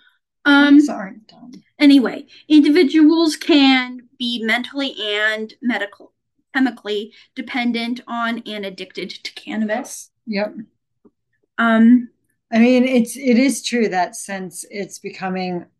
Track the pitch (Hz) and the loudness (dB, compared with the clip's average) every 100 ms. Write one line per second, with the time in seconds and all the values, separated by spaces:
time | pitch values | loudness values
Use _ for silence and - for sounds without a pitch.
0 | _ _ _ _ 294 277 285 285 294 - | _ _ _ _ 2 4 6 6 4 -2
1 | 190 - _ 160 - - _ - 294 277 | -12 -16 _ -20 -20 -20 _ 2 4 6
2 | 220 - - - - 302 294 302 269 311 | 4 -4 -16 -16 2 4 6 4 4 4
3 | 302 330 330 294 - 294 269 262 247 247 | 4 4 2 -2 2 4 4 2 -2 -12
4 | - - 240 240 220 233 247 277 269 - | -18 -10 -8 -6 -4 -4 -4 -8 -8 -8
5 | 208 208 214 214 220 _ 240 208 202 - | -6 -4 -2 -4 -8 _ -6 -4 -6 -12
6 | - _ _ _ _ 269 262 233 208 208 | -20 _ _ _ _ -2 -2 -4 -8 -8
7 | 226 _ _ - 233 262 240 233 233 247 | -8 _ _ -16 -10 -6 -4 -4 -6 -8
8 | - 233 233 233 220 214 196 185 185 - | -10 -8 -6 -8 -10 -12 -12 -12 -16 -12
9 | 185 - - - - 214 214 220 285 - | -14 -14 -18 -16 -10 -6 -4 -6 -8 -16
10 | - _ - 202 208 - - _ _ _ | -20 _ -10 -6 -6 -8 -20 _ _ _
11 | _ _ _ _ _ - 233 226 226 247 | _ _ _ _ _ -2 2 4 6 6
12 | 240 _ _ _ _ 226 240 254 254 254 | 2 _ _ _ _ 2 4 4 2 0
13 | 226 - 277 233 269 226 - 240 208 185 | -2 -2 0 2 2 -2 -4 -4 -2 -2
14 | 175 - - 196 185 - - 202 185 - | -4 -6 -12 -12 -12 -16 -14 -12 -12 -14
15 | 196 - 190 185 185 175 - | -16 -12 -8 -6 -6 -8 -10